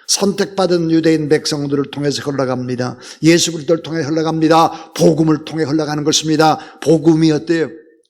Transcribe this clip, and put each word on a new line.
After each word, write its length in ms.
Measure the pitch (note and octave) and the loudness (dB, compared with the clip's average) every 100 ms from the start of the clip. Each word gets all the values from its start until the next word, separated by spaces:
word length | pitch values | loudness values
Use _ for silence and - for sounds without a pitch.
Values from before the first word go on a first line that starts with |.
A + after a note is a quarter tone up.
| - | -6
선택받은 840 | - G3+ F#3+ G3+ G3 F3+ F3 D#3+ | -2 0 -2 -4 -2 0 0 0
유대인 380 | E3 D#3+ D#3+ C#3+ | 2 2 2 2
백성들을 600 | D3+ - D3 C#3+ C#3+ C3+ | 0 0 -6 -4 -4 -4
통해서 320 | C#3+ C#3+ A#2+ | -4 -4 -4
흘러갑니다. 760 | D3 C3+ B2+ B2+ B2+ B2 B2+ B2 - - | -4 -4 -4 -4 -6 -6 -6 -8 -18 0
예수 300 | D#3 E3+ E3+ | 2 4 2
그리스도를 300 | E3 C#3 E3 | -4 -2 -2
통해 200 | D3 E3 | -2 -6
흘러갑니다. 920 | C#3 D#3+ D#3+ D#3+ D#3 E3 D#3+ - - | -4 -2 -2 0 4 4 2 -2 -12
복음을 500 | - E3+ D3+ D#3 D3+ | 0 2 2 2 0
통해 200 | - D#3+ | -4 -6
흘러가는 380 | C#3 D#3 D3 D3+ | -2 -2 -2 -4
것입니다. 800 | D3+ C#3+ D#3 D3+ D#3 C#3+ - - | -2 -2 0 2 4 2 -6 -4
복음이 500 | - D#3+ D#3+ D#3+ D#3+ | 0 4 4 4 4
어때요? 360 | D3 - E3 B2+ - - _ | 2 0 -2 -2 -8 -20 _